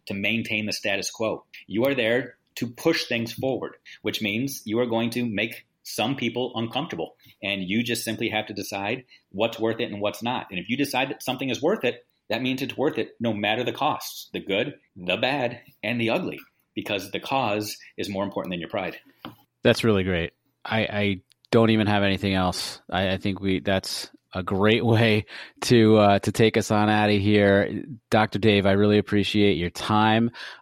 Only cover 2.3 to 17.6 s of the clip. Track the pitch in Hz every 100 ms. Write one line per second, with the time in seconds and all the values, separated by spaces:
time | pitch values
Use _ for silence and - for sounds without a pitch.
2.3 | - _ - 120 120 165 160 - 117 113
3.3 | - 131 117 98 - - - 107 98 107
4.3 | 107 139 - 107 110 123 113 117 123 120
5.3 | 101 107 - - _ - - 113 139 117
6.3 | 117 123 113 117 127 170 82 78 _ _
7.3 | _ 98 98 92 107 120 113 - 110 117
8.3 | 107 107 104 95 101 101 131 - - _
9.3 | 95 113 - 113 110 120 101 101 - 117
10.3 | 123 - 90 92 135 135 127 139 - -
11.3 | 123 135 113 147 214 120 - _ _ -
12.3 | 113 127 131 135 - 139 147 104 - 117
13.3 | 104 101 113 123 - 147 - - - -
14.3 | 92 92 98 139 - _ - 87 98 123
15.3 | 143 123 - - _ 107 120 113 139 -
16.3 | - - _ _ - - 101 95 95 -
17.3 | 135 117 104